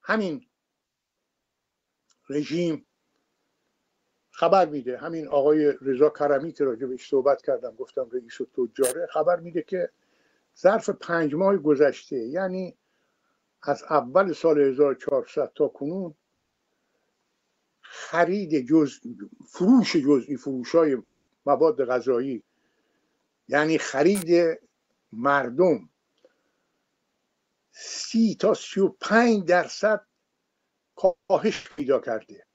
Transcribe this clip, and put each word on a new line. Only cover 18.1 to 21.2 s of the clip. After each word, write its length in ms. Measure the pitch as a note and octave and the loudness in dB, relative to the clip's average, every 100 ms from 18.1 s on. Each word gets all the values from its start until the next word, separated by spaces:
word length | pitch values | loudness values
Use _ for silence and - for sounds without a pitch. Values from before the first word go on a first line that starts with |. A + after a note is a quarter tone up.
| E3 E3+ G3 F3+ D3+ B2 | 0 2 0 0 -2 2
جز-، 400 | D#3+ C#3+ - A#2 G#2 G#2 - - | 4 4 -2 -16 -14 -16 -20 -20
فروش 480 | - F#3 B3+ F#3+ E3+ | -2 4 6 6 2
جزئی، 420 | C3+ C#3+ A#2 C3+ | 4 2 2 -8
فروشای 600 | - C3 A#2+ E3 D#3 C3 - _ | -6 -8 0 2 2 0 -6 _